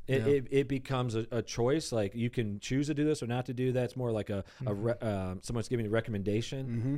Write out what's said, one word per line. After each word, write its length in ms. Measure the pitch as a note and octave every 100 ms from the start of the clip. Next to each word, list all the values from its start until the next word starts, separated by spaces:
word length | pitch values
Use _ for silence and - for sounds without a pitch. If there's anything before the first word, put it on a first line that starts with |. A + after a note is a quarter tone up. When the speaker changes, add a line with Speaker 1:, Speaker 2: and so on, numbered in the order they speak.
| -
Speaker 1:
It, 140 | C3 B2
Speaker 2:
Yeah. 80 |
Speaker 1:
it, 140 | C#3+ B2
it 180 | C#3 C3+
becomes 460 | C3+ C3 C3 B2 A2
a, 120 | A#2
a 100 | A#2
choice. 480 | - - A#2+ D3+ D3
Like, 240 | A#2 G2 A2+
you 160 | A#2
can 280 | - G#2+ G2+
choose 280 | - C3 D3
to 80 | C#3+
do 100 | D3+
this 160 | D3
or 60 | A#2
not 180 | B2 B2+
to 80 |
do 180 | B2 B2+
that. 100 | B2 B2
It's 100 | B2+
more 160 | A#2+
like 200 | A2 G2+
a, 120 | G2+ - - B2
a 80 |
re-, 200 | G2+ A2+
Speaker 3:
Mm-hmm. 140 | A#2+ A2+ G2 F#2
Speaker 1:
um, 80 | F#2+
someone's 260 | - A#2+ -
giving 160 | B2 G#2+
a 40 |
recommendation, 800 | A2+ A2 G#2 G2 G#2+ A#2+ C3+ C3+
Speaker 2:
Mm-hmm. 280 | A#2 C3